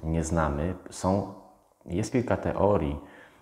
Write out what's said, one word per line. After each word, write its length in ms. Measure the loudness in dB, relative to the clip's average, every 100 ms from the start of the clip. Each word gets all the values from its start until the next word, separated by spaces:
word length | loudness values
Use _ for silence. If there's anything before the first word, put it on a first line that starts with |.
nie 200 | -2 0
znamy. 500 | 0 0 0 0 -2 -4 -12
Są, 440 | -2 0 2 -2 -10 -20 -20 _ _ -6
jest 260 | -4 0
kilka 260 | 0 2 0
teorii, 600 | 0 2 4 4 2 -4 -10 -20 -20 -20